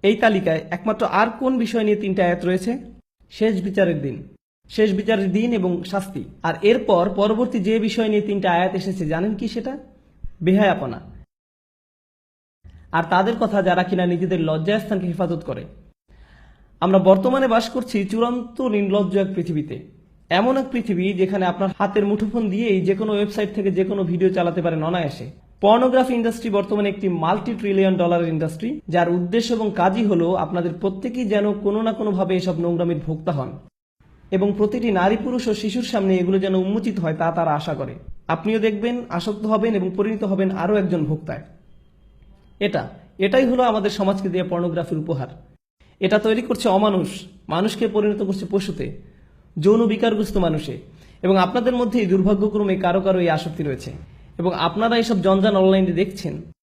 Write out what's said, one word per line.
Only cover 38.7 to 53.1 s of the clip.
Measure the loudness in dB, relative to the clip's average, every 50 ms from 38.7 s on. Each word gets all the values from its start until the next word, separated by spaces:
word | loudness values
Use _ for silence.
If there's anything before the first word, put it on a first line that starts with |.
| 0 0 -2 -2 -4 -4 -6 -6
আসক্ত | -6 -4 -4 -4 -6 -4 -2
হবেন | 0 0 2 2 2 0
এবং | 0 0 -2 -2
পরিণত | -2 -2 -2 0 -2 -2
হবেন | -2 0 0 0 0
আরও | 0 0 0 2 2
একজন | 2 2 2 0 0 0
ভোক্তায়। | 0 -2 -4 -4 -8 -10 -10 -12 -16 -20 -20 -20 -20 -20 -20 _ _ _ _ _ -20 _ -20 -20 -20 -20 -20 _ -20 -8 -4
এটা, | -4 -2 -2 -2 -4 -6 -12 -18 -20 -20 _ -2
এটাই | 0 2 4 4 4
হলো | 4 4 2 2
আমাদের | 2 2 2 0 -2
সমাজকে | -2 0 0 0 0 0 -2 -2
দেয়া | -2 -2 -2 -2
পর্নোগ্রাফির | -2 -2 -2 -2 -2 -4 -4 -2 -4 -4
উপহার। | -2 -4 -4 -4 -4 -8 -10 -20 -20 -20 -20 _ _ _ _ _ _ _ _ _
এটা | 0 2 2 2
তৈরি | 2 2 0 0
করছে | 0 -2 -4 0 2 2
অমানুষ, | 4 4 4 4 2 2 0 -2 -6 -10 -16 -18 -20 -20 _ -4
মানুষকে | -2 0 0 0 0 0 -2 0
পরিণত | 0 2 2 2 0 0 -2
করছে | -4 -4 -4 -6 -2
পশুতে, | -2 -2 -2 -2 -6 -6 -8 -8 -10 -12 -18 -20 -20 _ -20 -20 _ -20 _ _ -8 0
যৌন | 4 4 6 6 4 2
বিকারগ্রস্ত | 2 2 2 0 2 0 -2 -2 0 0
মানুষে। | 2 2 0 -2 -4 -6 -10 -12 -12 -18 -20 -20 -20 -20 -18 -4
এবং | 2 2 4 4
আপনাদের | 4 2 2 0 0 2 0
মধ্যেই | 2 0 0 2 0 2
দুর্ভাগ্যক্রমে | 4 2 4 4 4 2 2 2 0 0 0 0 0 0
কারো | 0 2 2 2 2
কারো | 2 2